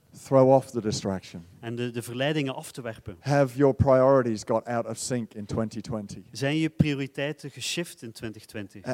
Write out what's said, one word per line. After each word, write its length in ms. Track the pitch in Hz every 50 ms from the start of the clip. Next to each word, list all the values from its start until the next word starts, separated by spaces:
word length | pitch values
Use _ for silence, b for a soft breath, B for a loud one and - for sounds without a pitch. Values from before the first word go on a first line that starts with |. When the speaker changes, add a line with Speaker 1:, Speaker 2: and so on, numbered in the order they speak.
| _ _ - - -
Speaker 1:
throw 260 | - 139 135 131 131
off 200 | 135 131 127 -
the 120 | - 120
distraction? 640 | 101 110 104 - - 107 95 92 - - - 92 85 87 95 -
Speaker 2:
En 160 | - 117 120
de, 160 | 117 120 123
de 100 | 117 120
verleidingen 540 | 113 - 117 123 131 143 160 156 143 135 -
af 160 | - 156 -
te 100 | - -
werpen. 340 | 120 117 110 - - - 98 90
Speaker 1:
Have 380 | - 135 143 143 143 131 120 131
your 160 | 143 135 -
priorities 720 | - - 139 131 131 127 135 139 135 123 120 110 104 -
got 200 | - 120 110 -
out 200 | - 120 117 113
of 120 | 107 110 -
sync 360 | - - 131 123 113 104 -
in 120 | 110 104
twenty 360 | - - 110 113 110 - 110
twenty? 420 | 101 - 120 110 104 98 - 104 92 -
Speaker 2:
Zijn 260 | - 107 135 139 147 156
je 120 | 160 156
prioriteiten 800 | 156 - 151 151 143 135 139 127 - - 139 143 156 - - 143
geshift 500 | - - 117 - - 170 170 - - -
in 100 | - 117
twintig 340 | 110 - - 113 104 107 -
twintig? 400 | - - 110 101 92 - 104 98
Speaker 1:
Uh, 80 | -